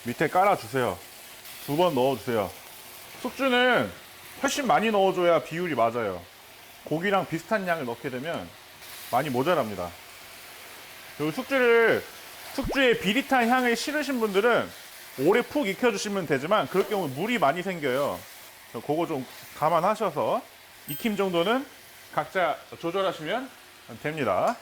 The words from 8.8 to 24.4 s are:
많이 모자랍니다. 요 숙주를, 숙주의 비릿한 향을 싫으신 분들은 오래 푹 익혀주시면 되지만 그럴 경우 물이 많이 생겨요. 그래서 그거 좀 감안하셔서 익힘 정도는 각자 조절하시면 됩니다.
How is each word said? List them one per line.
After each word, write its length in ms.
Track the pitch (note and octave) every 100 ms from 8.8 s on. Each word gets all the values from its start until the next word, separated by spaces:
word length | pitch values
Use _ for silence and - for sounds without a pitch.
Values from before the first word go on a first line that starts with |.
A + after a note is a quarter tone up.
| - - -
많이 200 | A#2+ D3
모자랍니다. 580 | B2 C#3 F3 A2+ G2 F2 F2 - - - - - - - - - - - -
요 100 | D3
숙주를, 720 | D#3+ B3+ C4+ B3 A#3 A3+ B2 - - - - -
숙주의 460 | - A3 A#3+ C4 A#3
비릿한 500 | F3+ G#3 C4+ C4 A3+
향을 260 | B3+ B3 A#3
싫으신 440 | - D4+ C4+ C4
분들은 500 | A3 F#3+ A3+ G#3+ F#2+ - - - - - C#3
오래 160 | A3
푹 260 | - D4 A3+
익혀주시면 600 | F#3 B3 G3 G#3+ G3 D#3+
되지만 400 | C#3+ C#3+ G#3 C#3+
그럴 200 | F3+ G3+
경우 200 | G#3+ E3+
물이 320 | C3 G3+ A#3+
많이 240 | A#3 F3+
생겨요. 560 | F3+ F3+ C#3+ B2 C#3 F2+ F#2 - - - -
그래서 140 | A#2+ -
그거 220 | D3+ E3
좀 180 | D3+ B2+ - - -
감안하셔서 840 | D3 E3 F3+ G#3 G#3 D3 A2+ G3+ - - - - -
익힘 280 | D3 A#3 G3+
정도는 480 | G3 E3+ F3 B3 C#4+ - - - -
각자 420 | - D3+ F#3+ E3+ - - A#2+
조절하시면 840 | E3+ F3+ F#3+ D3+ D#3 A3 C4 - - - - A#2
됩니다. 540 | D3 D#3 A#2+ F#2